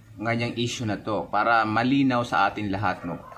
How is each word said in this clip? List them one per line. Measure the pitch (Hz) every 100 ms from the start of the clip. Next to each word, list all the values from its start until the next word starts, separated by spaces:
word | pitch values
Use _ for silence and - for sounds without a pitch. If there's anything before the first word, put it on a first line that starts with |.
| - -
nganyang | 113 117 117 -
issue | 120 - 113
na | 92
to | - 101 85
para | 101 110 117 110
malinaw | 110 123 139 135 123
sa | 120 107 98
atin | 104 104
lahat, | 95 101 90
no? | 87 85 -